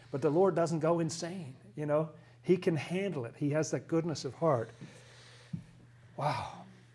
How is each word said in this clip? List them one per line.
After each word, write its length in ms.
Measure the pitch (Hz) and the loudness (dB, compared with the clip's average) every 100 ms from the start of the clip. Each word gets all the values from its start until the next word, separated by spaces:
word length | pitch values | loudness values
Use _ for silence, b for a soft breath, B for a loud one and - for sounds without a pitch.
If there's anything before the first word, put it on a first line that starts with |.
| B | B
But 100 | 139 | 0
the 80 | 151 | 2
Lord 240 | 160 190 | 4 4
doesn't 240 | 170 165 165 | 4 2 2
go 220 | 156 170 | 2 2
insane, 560 | 160 - 170 190 135 - - | 0 -2 -8 -8 -10 -14 -14
you 120 | - 147 | -6 0
know. 240 | 147 156 - b b | 2 0 -6 b b
He 140 | - 180 | 2 2
can 200 | 185 156 | 4 0
handle 480 | - 180 202 156 | -2 -4 -2 -4
it. 100 | 117 - | -6 -4
He 140 | 147 | 0
has 220 | 156 147 | 0 0
that 160 | 143 - | -2 -2
goodness 360 | 165 165 139 | -2 0 -4
of 80 | 135 | -6
heart. 360 | - 165 127 110 - B B B B B B B B B B - - - - | -2 2 2 0 -10 B B B B B B B B B B -20 -20 -16 -4
Wow. 360 | 147 B B B B B B | -2 B B B B B B